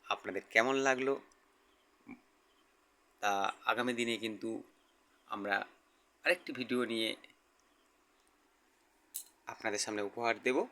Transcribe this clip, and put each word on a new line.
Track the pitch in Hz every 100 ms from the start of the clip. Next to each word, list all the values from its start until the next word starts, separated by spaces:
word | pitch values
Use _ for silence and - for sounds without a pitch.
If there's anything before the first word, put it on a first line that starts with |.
| -
আপনাদের | 101 104 95 -
কেমন | 113 123 135 135
লাগলো। | 127 131 139 - _ _ _ _ _ _ _ - - _ _ _ _ _ _ _ _ _ _
তা | 104 98 98 - 113
আগামী | 113 123 120
দিনে | 117 110
কিন্তু | 113 101 113 110 - _ _ _ _ _ -
আমরা | 107 101 101 - - _ _ _ _
আরেকটি | 151 170 -
ভিডিও | 127 120 123
নিয়ে | 117 113 110 - - _ _ _ _ _ _ _ _ _ _ _ _ _ _ _ _ _ _ - - _ -
আপনাদের | - 110 104
সামনে | - 104
উপহার | 101 - 117 110 127
দেব। | 135 240